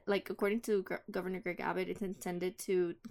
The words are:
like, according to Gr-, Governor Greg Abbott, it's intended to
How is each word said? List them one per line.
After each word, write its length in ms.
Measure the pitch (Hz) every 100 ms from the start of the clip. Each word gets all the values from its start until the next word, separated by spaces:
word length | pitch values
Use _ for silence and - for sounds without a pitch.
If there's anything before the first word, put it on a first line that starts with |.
| -
like, 220 | 202 -
according 320 | 190 202 226
to 200 | 226 202
Gr-, 140 | 185 175 -
Governor 300 | 196 180 185
Greg 180 | 180 170
Abbott, 300 | 170 175 180
it's 140 | 180
intended 560 | 196 196 185 175 180 -
to 360 | - 185 175 170 -